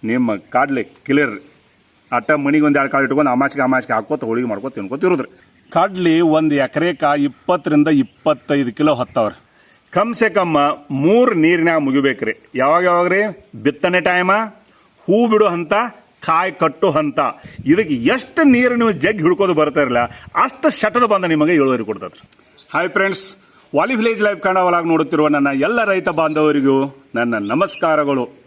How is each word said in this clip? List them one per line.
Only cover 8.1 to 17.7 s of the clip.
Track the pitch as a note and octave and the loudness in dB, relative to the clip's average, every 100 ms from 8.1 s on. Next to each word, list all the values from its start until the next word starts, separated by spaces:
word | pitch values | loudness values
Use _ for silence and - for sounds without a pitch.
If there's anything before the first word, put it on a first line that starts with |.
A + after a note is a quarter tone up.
| _ - D3 - C#3+ B2 | _ -2 -2 -2 -2 -2
ಕಿಲೋ | G#2+ D3 | 0 0
ಹತ್ತವ್ರಿ. | C3 B2 - G#2+ - _ _ _ _ _ | 0 -2 -2 -2 -4 _ _ _ _ _
ಕಮ್ | F3+ A3 | -2 -2
ಸೆ | A#3 A3+ | 0 0
ಕಮ್ | G3 F3+ D3+ C#3+ D3 - | 0 0 2 0 -2 -6
ಮೂರ್ | C3+ D3+ A3+ B3 F#3+ | -2 2 4 4 4
ನೀರಿನ್ಯಾಗ | D#3+ F3 E3 E3 | 2 2 2 0
ಮುಗಿಬೇಕ್ರಿ. | C#3 C3+ C#3 B2+ G#2+ - _ | 0 0 0 -2 -6 -8 _
ಯಾವಾಗ | B2+ C3+ E3 | -2 2 2
ಯಾವಾಗ್ರಿ? | F3+ F3 F3+ F#3+ G#3+ F3 - A2+ | 2 2 2 0 -2 -6 -18 -4
ಬಿತ್ತನೆ | A2+ - F3+ F3+ | -4 -2 0 0
ಟೈಮ, | F3 F3+ F#3 G3+ A3 - _ _ _ _ - | 0 0 0 0 -2 -12 _ _ _ _ 0
ಹೂ | G3+ A#3 | 2 2
ಬಿಡು | G#3+ G#3 | 2 2
ಹಂತ, | E3+ D#3+ G3+ A#3+ - _ _ - | 0 -2 -2 -2 -8 _ _ -2
ಕಾಯಿ | E3 F#3 | 0 -2
ಕಟ್ಟು | D#3 - - G3 | -2 -2 0 0
ಹಂತ. | D#3 D3+ C3 C3 - - - | 0 -2 -2 -4 -4 -18 -10
ಇದಕ್ಕೆ | B2+ | 0